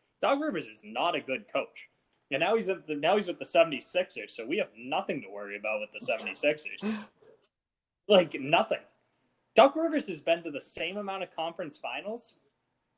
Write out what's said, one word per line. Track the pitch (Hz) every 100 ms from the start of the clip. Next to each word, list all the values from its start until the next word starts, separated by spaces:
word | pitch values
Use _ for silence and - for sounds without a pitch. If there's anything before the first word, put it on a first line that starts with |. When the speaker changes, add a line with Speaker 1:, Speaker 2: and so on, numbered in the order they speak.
| _ -
Speaker 1:
Doc | 202 285
Rivers | 311 180 110
is | 107
not | 107 117 165 156
a |
good | 131 127 104
coach. | - 113 - - _ _ _ -
And | 139
now | 170 226
he's | 185
at | 185 151
the, | 147
now | 156 196
he's | 180
with | -
the | 175
seventy-sixers, | 170 165 131 - 180 180 123 104
so | - 113
we | 190
have | 190 110
nothing | 123 160 202 143
to | 98
worry | 101 104 101
about | 107 107
with | 107
the | 107
seventy-sixers. | 113 110 104 101 147 151 101 101
Speaker 2:
<laughs> | 202 214 - _ - - _ _ _ _ _ _ -
Speaker 1:
Like, | 202 160 -
nothing. | 135 170 220 - - _ _ _ _ _ _ -
Doc | 262 320
Rivers | 330 302 202
has | 156
been | - 175
to | 165
the | 139
same | - - 165 202
amount | 202 190
of | 180
conference | - 165 - 160 -
finals | 120 131 185 240 - - _ _ _ _ _